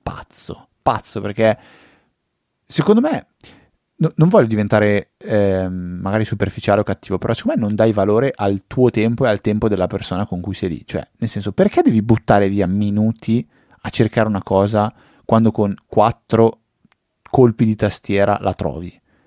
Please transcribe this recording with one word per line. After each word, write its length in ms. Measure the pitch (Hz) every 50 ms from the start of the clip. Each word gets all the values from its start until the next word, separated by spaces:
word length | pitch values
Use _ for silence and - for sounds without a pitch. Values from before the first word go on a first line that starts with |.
pazzo, 680 | - - - - - - - - - - - - - _ _ _
pazzo, 400 | - - 113 107 - - - 107
perché 360 | 101 101 101 - 110 110 101 - - - - - _ _ _ _ _ _ _ _ _ _ _ _ _ _ _ _ _
secondo 360 | - - - - - 208 233
me, 260 | 254 311 294 - - _ _ _ - - - _ _ _ _ _ _ _ _ -
no, 140 | - 120 -
non 140 | - 156 180
voglio 180 | 208 208 127 110
diventare, 640 | 110 104 104 101 110 107 104 104 104 101 - - _ _
ehm, 800 | - - 110 104 101 98 95 92 92 90 92 92 90 90 90 90
magari 240 | 92 95 101 110 107
superficiale 540 | - 110 101 98 95 - - - - 101 104
o 40 | 104
cattivo, 360 | - 98 - - - 95 92
però 140 | - 107 117
secondo 260 | - - 240 320 254
me 60 | 113
non 100 | 101 107
dai 160 | 101 113 113
valore 400 | 104 104 95 104 104 113 135 139 -
al 300 | - 104 101 101 98 -
tuo 240 | - - 131 127 120
tempo 360 | - 110 107 113 117 113 135
e 40 | 117
al 120 | 104 98
tempo 260 | - 107 104 107 113 110
della 200 | 104 92 90 90
persona 380 | - 95 - - 92 90 104
con 160 | - 92 90
cui 140 | 90 98 95
sei 140 | - - 92
lì. 140 | 78 55 -
Cioè, 240 | - - 82 - - _ -
nel 120 | - 117
senso, 220 | - 107 98 104
perché 300 | - - 190 208 - 349 349
devi 180 | 277 120 110
buttare 480 | 101 117 113 107 - - 113 101 101 98
via 160 | 101 101 95
minuti 800 | 87 95 104 104 101 101 107 107 113 110 - - - 113 120 117 - _ _ _ _ _ _
a 80 | - 104
cercare 380 | - - 113 107 - 117 110 110
una 140 | 104 95
cosa 500 | - - 101 95 101 104 110 104 104 110 - _ _ _ _ _ _
quando 260 | - 110 113 113 110
con 240 | 107 - 104 101 98 - _
quattro 760 | _ - 135 107 117 - _ _ - - 113 113 113 - - _ _ _ _ _ _ _ _ _ _ _ _ - -
colpi 360 | - 135 127 120 110 - 120
di 100 | 110 107
tastiera 640 | 107 110 104 - - - - 101 98 101 101 101 -
la 140 | 101 98 90
trovi? 440 | - 92 78 67 80 87 87 - _ _ _ _ _ _